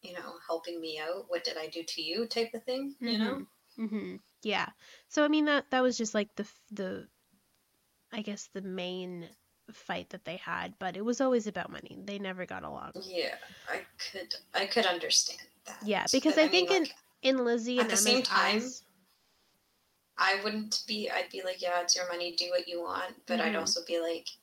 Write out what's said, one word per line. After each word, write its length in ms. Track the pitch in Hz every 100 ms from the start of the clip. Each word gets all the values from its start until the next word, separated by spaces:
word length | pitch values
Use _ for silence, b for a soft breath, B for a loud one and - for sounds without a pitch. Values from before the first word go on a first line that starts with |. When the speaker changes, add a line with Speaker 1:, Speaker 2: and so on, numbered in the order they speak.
Speaker 1:
you 100 | 190
know, 240 | 175 - 170 -
helping 340 | 170 175 170
me 180 | 160 156
out? 280 | 160 185 202
What 160 | 175
did 120 | 170 160
I 120 | 156
do 140 | 165
to 180 | 165 -
you?" 240 | 156 185 226
type 280 | 233 226
of 100 | 226
thing, 320 | 240 254 277 277
you 140 | 240 220
know? 280 | 220 277 285 _ _ -
Speaker 2:
Mm-hmm. 60 |
Mm-hmm. 320 | 220 214 196 185 _ _
Yeah. 280 | 220 196 - - B B B
So, 160 | -
I 40 | 294
mean, 160 | 302 302
that, 240 | 285 -
that 100 | 262
was 140 | 254 240
just, 180 | 220
like, 200 | 214 202 -
the 60 |
f-, 160 | 202 - _
the, 380 | 202 185 196 - _ _ _ _ _ _ _ _ _ _
I 100 | 226
guess, 260 | 208 202 -
the 140 | 196
main 680 | 190 185 180 185 180 175 170 - _ _ -
fight 380 | - - 180 -
that 140 | -
they 120 | - 180
had, 420 | - 175 180 196
but 180 | 185 180
it 60 |
was 180 | 220 240
always 260 | 262 247 214
about 240 | 185 -
money. 280 | 160 - -
They 160 | 196 202
never 280 | 190 185 180
got 180 | -
along. 280 | 76 143 -
Speaker 1:
Yeah, 420 | - 190 - - - - - -
I 180 | - - -
could, 360 | - 196 175 - -
I 120 | 170 196
could 200 | 233 196
understand 540 | 175 160 - - - - _ -
that. 200 | - 208
Speaker 2:
Yeah, 200 | 202 -
because 280 | 269 311 311
Speaker 1:
But, 20 |
Speaker 2:
I 100 | 311
Speaker 1:
I 20 |
mean, 160 | 349 359
Speaker 2:
think 40 |
in, 120 | 381
Speaker 1:
like, 140 | 311 - _ _
Speaker 2:
in 220 | 262 262
Lizzie 360 | 240 240 226 247
Speaker 1:
at 20 |
Speaker 2:
and 80 | 233
Speaker 1:
the 60 | 208
Speaker 2:
Emma's 240 | 214 247
Speaker 1:
same 20 |
time, 320 | - 196 196 214
Speaker 2:
eyes 200 | 247 - - _ _ _ _ _ _ _ _ _ _ _ _ -
Speaker 1:
I 260 | 190 202
wouldn't 400 | 208 214 214 - -
be, 220 | 214 208
I'd 200 | 185 180
be 120 | 190
like, 200 | 185 180
"Yeah, 180 | 180 175
it's 120 | 175
your 140 | 185 180
money, 260 | 175 175
do 160 | 170 175
what 160 | 180 170
you 120 | 175
want," 420 | 170 190 180 - -
but 140 | 175
I'd 140 | 160
Speaker 2:
Mm-hmm. 20 | 165
Speaker 1:
also 280 | 165 175 170
be 140 | 170
like 260 | 165 170 - -